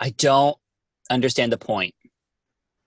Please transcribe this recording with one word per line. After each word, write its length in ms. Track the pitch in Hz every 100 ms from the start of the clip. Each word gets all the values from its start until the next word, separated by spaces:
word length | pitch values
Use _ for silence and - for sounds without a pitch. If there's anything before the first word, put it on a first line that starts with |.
I 100 | 123
don't 460 | 110 139 135 143 147 _ _ _ _ -
understand 420 | 131 127 - 120
the 60 | 113
point. 360 | - 104 87 - _ _ _ _ _ _ _ _